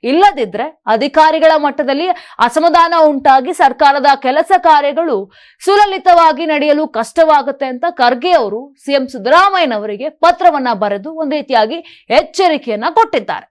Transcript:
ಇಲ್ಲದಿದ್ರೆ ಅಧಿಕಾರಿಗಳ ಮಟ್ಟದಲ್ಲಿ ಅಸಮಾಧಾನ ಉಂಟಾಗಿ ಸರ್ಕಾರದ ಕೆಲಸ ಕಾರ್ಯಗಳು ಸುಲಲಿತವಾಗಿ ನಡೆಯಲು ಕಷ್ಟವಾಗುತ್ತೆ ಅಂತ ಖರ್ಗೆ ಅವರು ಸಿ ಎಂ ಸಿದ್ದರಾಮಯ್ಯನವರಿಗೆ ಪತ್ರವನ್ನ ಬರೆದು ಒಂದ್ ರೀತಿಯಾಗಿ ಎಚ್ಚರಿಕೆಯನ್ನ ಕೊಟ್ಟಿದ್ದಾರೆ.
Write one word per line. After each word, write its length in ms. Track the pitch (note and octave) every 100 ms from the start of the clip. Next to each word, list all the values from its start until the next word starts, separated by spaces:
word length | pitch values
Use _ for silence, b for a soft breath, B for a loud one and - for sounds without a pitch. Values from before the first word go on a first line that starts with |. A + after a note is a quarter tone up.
| A#3
ಇಲ್ಲದಿದ್ರೆ 560 | D4+ G4+ C#4+ G#3+ G3+ C#4+ _ -
ಅಧಿಕಾರಿಗಳ 600 | A3 C#4+ D#4 D#4 D#4+ D#4+ D#4
ಮಟ್ಟದಲ್ಲಿ 420 | D4 C#4 C#4 C#4 F4+ - B B A#3+
ಅಸಮಾಧಾನ 480 | D#4 E4+ E4 E4+ E4+ D#4
ಉಂಟಾಗಿ 420 | C#4+ D4 C4+ C4 E4+
ಸರ್ಕಾರದ 460 | C4+ B3+ C#4+ C#4 C#4 C4+
ಕೆಲಸ 260 | C4+ C#4+ E4 F#4 F4
ಕಾರ್ಯಗಳು 480 | D4+ C#4+ D4 E4 G#3+ G3 b b b -
ಸುಲಲಿತವಾಗಿ 800 | G4+ G#4 F#4+ F#4 F4 E4 C#4 E4
ನಡೆಯಲು 340 | D4+ D4 D4 D#4 A3+
ಕಷ್ಟವಾಗುತ್ತೆ 720 | A3+ - D#4+ D4 C4 C#4 C4+
ಅಂತ 120 | B3+ E4+ F4
ಖರ್ಗೆ 320 | A#3+ B3 E4 E4+
ಅವರು 220 | G#3+ G#3+ C#4 _
ಸಿ 100 | - C#4
ಎಂ 60 | C4
ಸಿದ್ದರಾಮಯ್ಯನವರಿಗೆ 920 | - G3+ D#4+ G4 F#4+ D#4 A3 G#3+ G3+ C#4+ _
ಪತ್ರವನ್ನ 480 | E4 F4 F4+ D4+ B3+ G#3+
ಬರೆದು 280 | G#3 G3+ G#3 D#4+
ಒಂದ್ 140 | D4+ D4+
ರೀತಿಯಾಗಿ 400 | - B3 A3 E4 b b b B3+
ಎಚ್ಚರಿಕೆಯನ್ನ 680 | D#4 - F#4 G#3 - G#3 B3+ G4
ಕೊಟ್ಟಿದ್ದಾರೆ. 480 | A4 C4+ G3 D3+ -